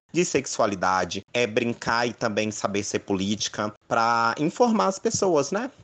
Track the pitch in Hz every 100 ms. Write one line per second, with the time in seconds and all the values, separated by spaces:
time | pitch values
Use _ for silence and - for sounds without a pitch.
0 | _ 160 180 151 123 - 110 98 92 92
1 | 90 98 - 120 117 113 117 117 - 117
2 | 123 110 120 104 107 - - 98 95 107
3 | - 101 98 107 - - 104 - _ 117
4 | 113 117 117 - 175 - 247 220 190 196
5 | 226 - 196 156 139 196 262 -